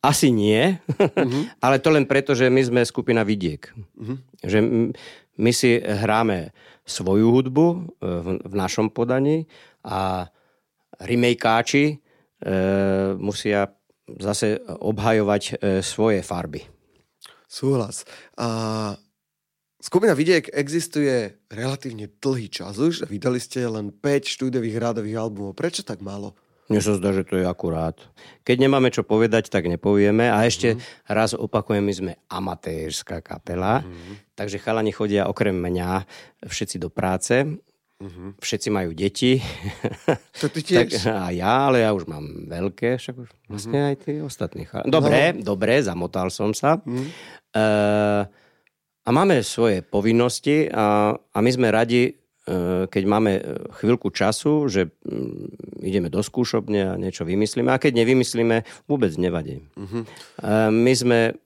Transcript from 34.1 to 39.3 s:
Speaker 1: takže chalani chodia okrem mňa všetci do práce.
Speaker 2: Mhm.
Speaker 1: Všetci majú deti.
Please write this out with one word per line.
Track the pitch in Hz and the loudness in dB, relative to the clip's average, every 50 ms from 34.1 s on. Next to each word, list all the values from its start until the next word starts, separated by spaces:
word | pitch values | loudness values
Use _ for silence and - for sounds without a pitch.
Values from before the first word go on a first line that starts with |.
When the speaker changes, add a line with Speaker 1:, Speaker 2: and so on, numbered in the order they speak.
| 101 104 _ _ _ | -18 -20 _ _ _
Speaker 1:
takže | - 101 104 98 98 | -10 -8 -8 -8 -8
chalani | - - 110 113 107 107 101 | -4 -4 -2 0 0 -2 -2
chodia | - 110 104 101 101 95 | -2 -2 0 2 0 0
okrem | 90 98 - - 104 92 | 0 -2 -2 -2 0 0
mňa | 92 87 87 90 90 90 90 92 95 95 _ - - - - _ _ - | -2 -2 -2 -2 -2 -2 -2 -2 -2 -4 _ -18 -20 -20 -20 _ _ -14
všetci | - - - 107 - - | -10 -8 -8 -8 -6 -6
do | 92 - 87 _ | -8 -8 -8 _
práce. | - - 92 92 95 - - 120 127 135 151 151 196 _ _ _ _ _ _ _ _ | -4 -2 -2 -2 -2 0 0 2 2 2 0 -4 -10 _ _ _ _ _ _ _ _
Speaker 2:
Mhm. | 98 98 87 90 87 98 101 | -16 -16 -16 -14 -16 -16 -16
Speaker 1:
Všetci | _ - - - 101 - - | _ -8 -6 -6 -4 -2 -2
majú | 107 98 92 85 82 | -2 -2 -2 -4 -4
deti. | 80 95 101 - - 127 127 | -2 -2 -2 -2 2 2 4